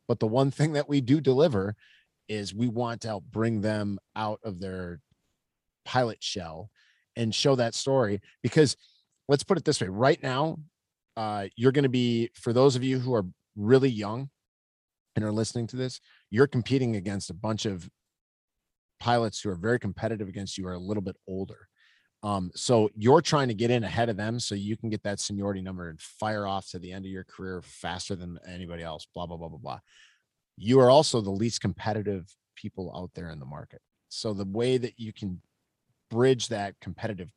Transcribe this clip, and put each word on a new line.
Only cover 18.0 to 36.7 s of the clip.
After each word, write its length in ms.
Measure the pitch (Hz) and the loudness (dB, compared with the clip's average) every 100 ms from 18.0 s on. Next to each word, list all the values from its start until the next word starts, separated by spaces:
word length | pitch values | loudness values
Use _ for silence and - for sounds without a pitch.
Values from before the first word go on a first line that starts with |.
| _ _ _ _ _ _ _ _ _ - | _ _ _ _ _ _ _ _ _ -6
pilots 420 | 117 120 113 - | 0 2 2 -4
who 80 | 107 | -8
are 60 | 87 | -4
very 240 | 104 120 | -2 -2
competitive 480 | 104 - 110 110 95 | -2 -4 -4 -4 -8
against 300 | 92 95 - | -8 -10 -8
you, 100 | 92 | -8
are 60 | |
a 60 | 90 | -6
little 240 | 92 107 | -4 -4
bit 140 | 95 - - | -4 -8 -10
older. 400 | 95 98 - _ _ _ _ _ _ | -8 -8 -12 _ _ _ _ _ _
Um, 300 | 104 101 90 | -4 -2 -4
so 360 | - - 117 107 110 | -4 2 4 4 2
you're 260 | 110 156 | 6 6
trying 260 | - 151 131 | 6 2 2
to 60 | |
get 180 | 104 117 | 0 2
in 120 | 123 98 | 2 0
ahead 240 | 95 117 | -2 -2
of 80 | 98 | -2
them 220 | 107 120 | -4 -4
so 120 | - | -4
you 220 | 101 101 110 | -6 -4 -4
can 140 | 113 | -4
get 140 | 107 | -6
that 180 | 104 101 | -4 -6
seniority 400 | - 101 101 98 | -6 -4 -4 -4
number 280 | 95 92 85 | -6 -10 -12
and 100 | 80 | -14
fire 440 | - - 107 107 98 | -18 -8 -6 -4 -4
off 240 | 98 - | -6 -6
to 80 | 92 | -12
the 120 | 87 | -12
end 140 | 95 95 | -12 -10
of 60 | |
your 120 | 95 | -10
career 380 | 92 - 92 90 | -12 -12 -10 -10
faster 500 | - - 87 90 - 95 | -12 -12 -8 -8 -8 -8
than 220 | 87 85 - | -10 -14 -14
anybody 360 | 90 87 85 | -14 -12 -10
else, 240 | 82 78 - | -10 -12 -12
blah, 120 | - 87 | -12 -10
blah, 120 | 82 | -10
blah, 100 | 82 | -14
blah, 100 | 78 | -14
blah. 220 | 69 60 _ _ _ _ _ _ _ - | -14 -14 _ _ _ _ _ _ _ -8
You 240 | 101 131 | 4 8
are 80 | 123 | 10
also 320 | 139 156 120 | 10 8 2
the 80 | 98 | 0
least 320 | 98 113 - | 0 -2 -2
competitive 640 | 104 - 110 107 101 98 82 _ _ - | -4 -4 -4 -4 -2 -4 -6 _ _ -16
people 360 | 104 - 90 | -14 -10 -10
out 180 | - 90 - | -10 -12 -12
there 140 | 85 | -12
in 100 | 78 | -12
the 60 | 65 | -14
market. 360 | 73 - - _ _ _ | -14 -16 -20 _ _ _
So 240 | - 110 | -8 -6
the 100 | 101 | -4
way 340 | 98 104 123 131 | -4 -2 2 2
that 220 | 120 - | 0 -8
you 140 | 110 | -12
can 280 | - 101 87 _ _ _ _ _ _ - | -8 -8 -10 _ _ _ _ _ _ -6
bridge 400 | 113 127 127 - | 2 4 4 0
that 260 | 107 101 | -4 -6